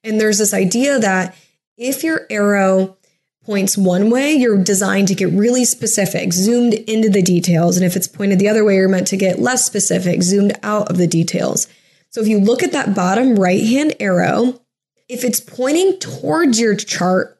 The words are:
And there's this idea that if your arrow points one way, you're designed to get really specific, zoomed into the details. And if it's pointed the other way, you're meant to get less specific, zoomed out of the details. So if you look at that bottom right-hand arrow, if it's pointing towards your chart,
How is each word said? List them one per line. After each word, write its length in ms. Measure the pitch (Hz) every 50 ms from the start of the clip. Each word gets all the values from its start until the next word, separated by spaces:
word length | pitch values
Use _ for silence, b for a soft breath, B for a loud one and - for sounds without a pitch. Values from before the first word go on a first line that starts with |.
| _
And 160 | 220 220 214
there's 200 | 214 214 214 202
this 140 | 214 202 208
idea 460 | 196 196 180 190 233 262 285 277 254
that 360 | 220 196 190 185 180 180 b b b b b b _ _ _
if 260 | - 240 254 277 - -
your 220 | 320 320 - - -
arrow 680 | 214 208 202 208 202 202 196 190 190 190 190 190 - _ _ _ _ _ _ _ _ _ _
points 340 | - 208 202 196 190 -
one 320 | 202 190 185 175 185 202 226
way, 240 | 240 254 277 294 311
you're 280 | 285 254 233 208 196
designed 460 | 180 190 202 190 202 196 196 196 196
to 80 | 185 196
get 140 | - 190 175
really 340 | 165 196 208 240 247 254 247
specific, 720 | 233 - - 233 208 - 208 196 185 - - - 185 170
zoomed 400 | 180 190 214 240 240 240 240 214
into 360 | 220 - - 220 220 220 220
the 120 | 196 202
details. 560 | 180 180 180 170 170 - 170 160 170 175 185
And 80 | 180 185
if 100 | 180 180
it's 120 | 196 -
pointed 320 | - _ - 202 196 196 185
the 100 | 196 208
other 160 | 214 226 214
way, 100 | 214 196
you're 140 | 190 190 190
meant 180 | 190 180 185
to 100 | - 202
get 220 | 190 190 185 180 -
less 240 | 233 247 254 262 -
specific, 600 | - - 208 196 - 180 185 185 180 175 - 180
zoomed 340 | 175 196 202 202 202 - - -
out 260 | 208 214 214 - -
of 80 | 185
the 100 | 180 180
details. 600 | 165 - 165 165 - - - - - - - - b b b b b b b b b
So 100 | - 240
if 80 | 220
you 120 | 214 220 208
look 240 | 196 214 - - 370
at 80 | 294
that 240 | - 285 - - 190
bottom 400 | 196 180 180 196 226 262 262 233
right-hand 600 | 196 185 180 185 - - 220 240 269 302 311 - -
arrow, 600 | 214 196 185 175 180 170 - - 233 254 247 - _ _ _ _ _ _ _ _ _
if 160 | - 254 - 254
it's 160 | 247 - -
pointing 600 | - - - - 254 269 302 339 381 392 370 370
towards 600 | - - - - - 285 302 320 339 277 226 220
your 160 | 233 220 202
chart, 640 | - - - - - 175 185 185 185 - - _